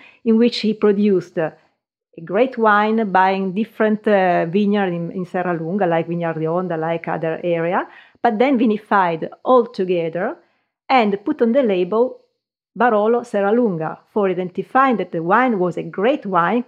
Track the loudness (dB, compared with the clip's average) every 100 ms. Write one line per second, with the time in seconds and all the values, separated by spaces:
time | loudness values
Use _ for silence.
0 | -12 _ 0 2 2 2 -2 0 2 2
1 | 2 0 -2 -6 -6 -8 _ _ _ _
2 | _ -18 -4 -2 0 2 2 4 2 0
3 | 0 2 2 0 -2 -4 -4 -2 0 0
4 | 2 2 4 2 0 0 2 0 0 -2
5 | -6 -8 -6 -4 -2 -4 -4 -2 0 0
6 | -2 -4 -4 -4 -2 -2 -4 -4 -4 -4
7 | -4 -4 -4 -4 -2 -2 -2 -2 -4 -10
8 | -20 _ -2 0 2 2 2 0 0 0
9 | 2 -2 -6 -6 2 2 2 -2 -2 -2
10 | -2 -4 -6 -8 _ _ _ _ 0 2
11 | 2 0 -4 0 2 2 2 0 0 0
12 | 0 -4 _ _ _ _ _ -2 2 2
13 | 2 0 -2 -2 0 2 2 -2 -6 -10
14 | _ -2 0 -2 -6 -8 -2 2 2 0
15 | -2 -4 0 2 2 0 -2 -4 -8 -2
16 | -2 -2 -2 0 0 0